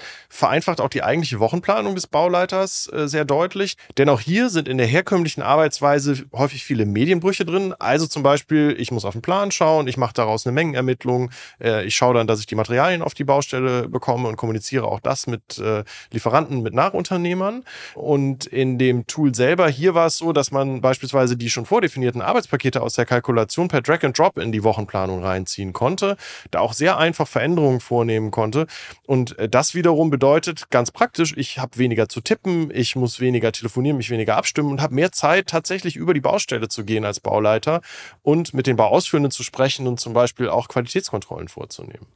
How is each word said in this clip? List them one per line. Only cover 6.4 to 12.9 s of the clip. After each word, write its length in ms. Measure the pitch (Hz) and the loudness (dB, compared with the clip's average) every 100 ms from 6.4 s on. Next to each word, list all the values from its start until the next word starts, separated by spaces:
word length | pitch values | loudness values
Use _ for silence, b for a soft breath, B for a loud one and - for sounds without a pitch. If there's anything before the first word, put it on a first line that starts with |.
| 139 139 | -2 -2
viele 220 | - 120 104 | -4 0 2
Medienbrüche 580 | 104 147 175 185 190 | 2 2 2 0 0
drin. 300 | 170 185 190 - | 0 -2 -2 -2
Also 260 | 120 147 160 | 0 2 0
zum 160 | 151 | 0
Beispiel, 540 | 139 143 - 156 147 - | 2 2 2 2 4 2
ich 140 | 120 | -4
muss 120 | 120 | -4
auf 100 | 101 | -4
den 60 | 117 | -4
Plan 300 | 165 190 202 | -2 0 0
schauen, 380 | - 160 156 131 | 2 4 4 2
ich 80 | 123 | -2
mache 180 | - | -2
daraus 320 | - 110 110 127 | 0 0 0 0
eine 60 | |
Mengenermittlung, 800 | 131 165 127 131 127 127 123 123 B B B | 0 0 0 0 0 0 0 -2 B B B
äh, 240 | 117 107 | 0 0
ich 120 | 95 - | 0 2
schaue 180 | 127 | 4
dann, 140 | 120 113 | 4 2
dass 100 | 110 | 0
ich 80 | 107 | -2
die 80 | |
Materialien 480 | 110 110 120 170 | -4 0 2 2